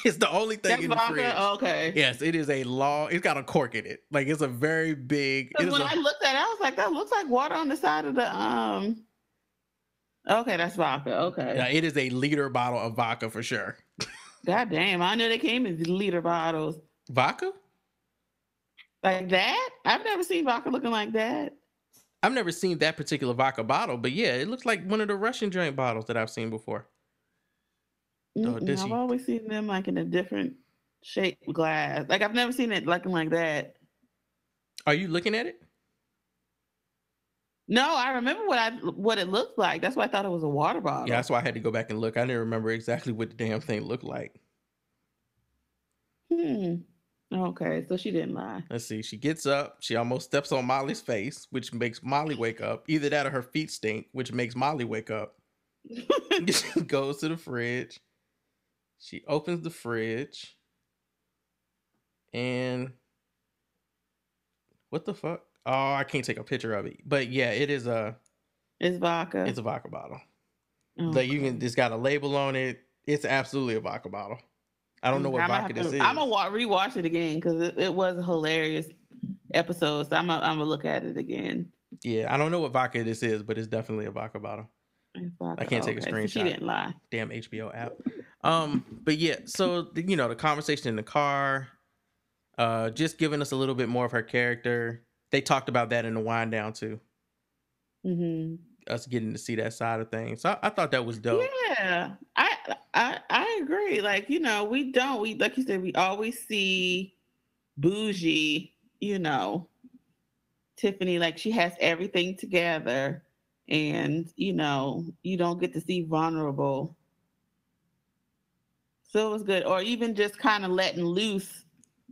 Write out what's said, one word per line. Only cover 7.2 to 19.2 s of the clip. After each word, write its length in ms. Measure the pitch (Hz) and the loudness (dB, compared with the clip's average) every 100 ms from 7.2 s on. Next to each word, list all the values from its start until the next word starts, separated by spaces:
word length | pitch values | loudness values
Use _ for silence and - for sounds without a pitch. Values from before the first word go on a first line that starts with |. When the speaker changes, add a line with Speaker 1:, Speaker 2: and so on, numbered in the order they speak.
| 320 | 2
Speaker 2:
water 280 | 247 294 | 2 2
on 140 | 320 302 | 0 -2
the 80 | 311 | 0
side 260 | - 311 | 2 2
of 100 | 285 | 0
the, 240 | 254 240 190 | 0 0 0
um," 680 | 220 233 220 196 202 226 - _ _ _ _ _ _ _ _ _ _ _ - | 0 0 0 0 -2 -4 -8 _ _ _ _ _ _ _ _ _ _ _ 2
okay, 300 | 214 240 175 | 2 4 2
that's 180 | 170 196 | 0 2
vodka. 420 | 151 135 139 104 | 0 0 0 0
Okay. 340 | 175 - 127 - | 0 -2 -2 0
Speaker 1:
Yeah, 120 | 127 | 2
it 160 | 151 | 2
is 120 | 160 143 | 2 2
a 140 | 131 | 0
liter 400 | 127 143 147 139 | 2 2 2 2
bottle 280 | 123 123 120 | 0 0 0
of 160 | 113 113 | -2 0
vodka 340 | 117 117 110 | 0 0 -4
for 120 | 110 | -4
sure. 360 | 120 117 98 - _ - | -4 -4 -4 -10 _ -12
<laughs> 460 | - - - - | -10 -12 -20 -8
Speaker 2:
God 240 | - 202 233 | 0 0 2
damn, 320 | 156 190 180 | 0 2 2
I 140 | 180 | 2
know 160 | 226 226 | 2 2
they 80 | 226 | 2
came 260 | 311 247 | 2 2
in 180 | 226 165 | 0 0
liter 360 | 165 185 202 175 | 0 0 2 0
bottles. 560 | 170 170 165 160 156 160 - _ - | 2 2 2 0 -2 -6 -14 _ -2
Speaker 1:
Vodka? 440 | 127 139 - 370 392 _ _ _ _ _ _ _ _ _ _ _ - - _ | 2 2 2 -4 -6 _ _ _ _ _ _ _ _ _ _ _ -20 -20 _
Speaker 2:
Like 280 | 190 185 | 0 2